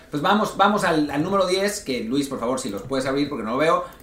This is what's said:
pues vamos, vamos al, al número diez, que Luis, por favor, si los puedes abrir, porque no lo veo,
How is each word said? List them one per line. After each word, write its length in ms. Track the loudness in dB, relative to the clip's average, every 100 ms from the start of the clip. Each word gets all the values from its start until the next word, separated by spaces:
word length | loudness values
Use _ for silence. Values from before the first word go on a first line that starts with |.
| -8
pues 100 | -2
vamos, 360 | 2 2 2 2
vamos 260 | 2 4
al, 260 | 2 2 0
al 140 | 0
número 240 | 0 2 2
diez, 320 | 2 0 -2
que 240 | -4 -4
Luis, 240 | -2 -2 -2
por 120 | -2
favor, 200 | -2 -2
si 100 | -2
los 120 | -6
puedes 240 | -4 -2 0
abrir, 240 | 0 -2
porque 160 | -2 -2
no 60 |
lo 60 | 2
veo, 280 | 2 2 0 -12